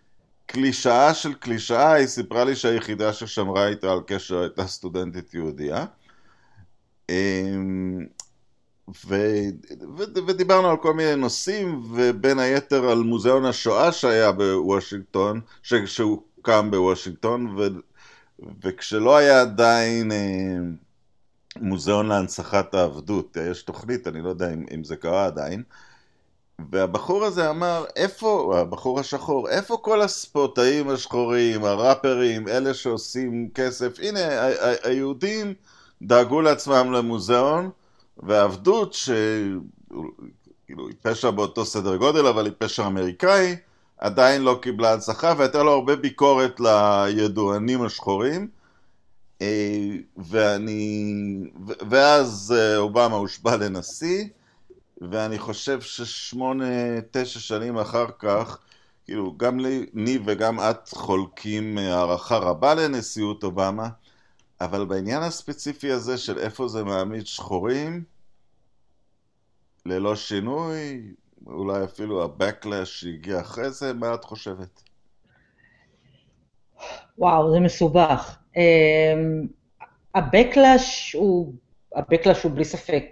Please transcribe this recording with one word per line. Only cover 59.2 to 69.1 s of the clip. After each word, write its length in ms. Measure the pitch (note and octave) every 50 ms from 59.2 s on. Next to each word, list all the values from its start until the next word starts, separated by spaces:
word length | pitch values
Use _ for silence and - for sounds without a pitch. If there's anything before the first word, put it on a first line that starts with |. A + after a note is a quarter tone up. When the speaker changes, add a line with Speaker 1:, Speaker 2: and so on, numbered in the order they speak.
| G2 F#2 D#2 D2
Speaker 1:
גם 220 | A#2+ B2 B2+ B2+
לי, 260 | B2+ C3 C3+ C3 - - -
אני 240 | A2 G#2+ A#2 C3 C3 G#2
וגם 340 | G#2 G#2 G2 A2 A2+ A2+ A2
את 300 | F#2+ A2 A2+ - - -
חולקים, 880 | - - - F#2 G2 F#2+ F#2+ F2 - - - G#2+ G#2+ G#2+ G#2+ G#2+ G#2+ G2+
אה, 180 | G2 F#2+ F2+
הערכה 420 | F2+ F2+ F2 F2+ F2 - - A#2+ A2+
רבה 360 | F#2 F2+ F2 D#2+ E2+ C#3 D#3
לנשיאות 720 | D#3+ D#3+ D3+ C#3 B2 G#2+ - - A2 G#2 G#2 G#2 G#2 -
אובמה, 460 | G2 F2 F#2+ F#2+ F#2+ G2 G#2+ A2 A#2 A2+ - _ _ _ _ _ _ _ _ _ _ _ -
אבל 240 | F2+ F2 F#2 G2 G2+
בעניין 380 | F2+ F#2+ F#2+ F#2+ G2+ B2 D3 E3
הספציפי 680 | E3+ D#3+ - - - C#3+ - - C#3+ C#3+ - - C#3
הזה 260 | C3 B2 A2 A#2+ B2+ B2
של 220 | - - G2 D#2
איפה 280 | D2+ A2 A2 - C3 A#2+
זה 160 | G#2+ A2+ G#2+
מעמיד 440 | G2+ G2 F#2+ F#2+ G2 A2 A2 G#2 -
שחורים, 760 | - - F#2+ - G2 F2+ F2+ A2+ B2+ C#3 D3 D#3+ E3+ F3 E3+ - _ - - - _ _ _ _ _ _ _ _ _ _ _ _ _ _ _ _